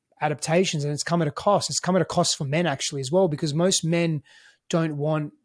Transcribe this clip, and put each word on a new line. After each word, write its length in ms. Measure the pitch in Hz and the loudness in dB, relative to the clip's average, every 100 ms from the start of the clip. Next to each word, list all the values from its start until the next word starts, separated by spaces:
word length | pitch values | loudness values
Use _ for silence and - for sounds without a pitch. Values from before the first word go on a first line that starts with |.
| _ _ | _ _
adaptations, 640 | 151 139 - 170 185 151 | -4 -2 0 2 2 0
and 80 | 143 | -2
it's 100 | 147 | -4
come 180 | - 170 | -2 0
at 60 | 151 | 0
a 60 | |
cost. 360 | - 208 196 - | 0 2 2 0
It's 120 | 143 | -2
come 160 | - 185 | 0 0
at 60 | |
a 40 | 160 | 2
cost 300 | - 170 - | 0 0 -2
for 80 | |
men 220 | 139 156 170 | -2 0 0
actually 340 | 139 - 143 | -2 -4 -6
as 100 | 131 | 0
well, 160 | 175 190 | 2 2
because 260 | 147 165 | 0 -2
most 320 | 147 180 185 | 2 2 2
men 380 | 160 170 170 151 - - - _ - | 0 0 0 -2 -6 -18 -20 _ -4
don't 260 | 170 160 147 | -2 -2 -2
want 360 | 147 156 151 - | -2 -2 -4 -10